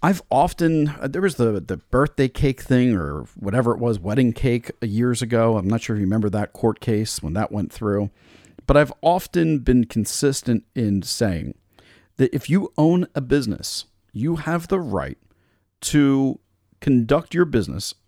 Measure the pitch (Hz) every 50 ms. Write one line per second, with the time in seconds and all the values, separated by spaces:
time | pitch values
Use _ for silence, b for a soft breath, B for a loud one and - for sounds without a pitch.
0 | - 165 196 170 - _ - 127 151 180 - - 170 165 160 156 147 151 147 -
1 | - 135 139 170 185 196 160 - 120 117 107 98 80 - 98 - _ _ - 123
2 | 139 147 - - 139 131 - - - 139 131 - - - 135 127 123 127 117 95
3 | 82 71 71 76 62 - _ - - 98 95 127 127 117 113 - 120 120 113 95
4 | 85 95 - 127 131 120 110 - - 139 120 123 117 - - _ - 110 101 110
5 | 120 123 123 117 127 113 120 117 113 113 113 107 92 95 110 113 - - 113 104
6 | 101 95 101 113 107 107 95 107 104 - _ - - 117 107 - - - 113 104
7 | 110 107 - - - 78 80 95 110 - - 104 92 - - - 113 104 101 101
8 | 104 101 B B B B B B B B B B B - 135 143 151 139 - _
9 | - 160 175 185 - - - 175 165 160 156 143 120 - 127 123 117 - - 117
10 | 104 - - - - 143 135 - - - 120 110 - _ _ - 120 104 101 98
11 | 90 - - - 120 104 90 82 67 62 - _ _ _ b b b b b b
12 | b b b - 165 - - 143 - - 147 190 202 - _ - 151 160 170 180
13 | 180 - _ - 135 123 135 147 131 113 98 - - - - - - _ _ _
14 | _ _ _ 104 113 156 170 160 147 156 165 175 165 170 185 185 175 139 98 92
15 | 71 67 - _ _ _ _ _ _ _ _ _ _ _ _ _ - - - 151
16 | 143 139 139 135 135 135 - - _ _ _ _ _ _ _ _ - - 135 123
17 | 117 113 143 151 165 - - 165 175 160 135 120 98 76 65 85 - - - _
18 | _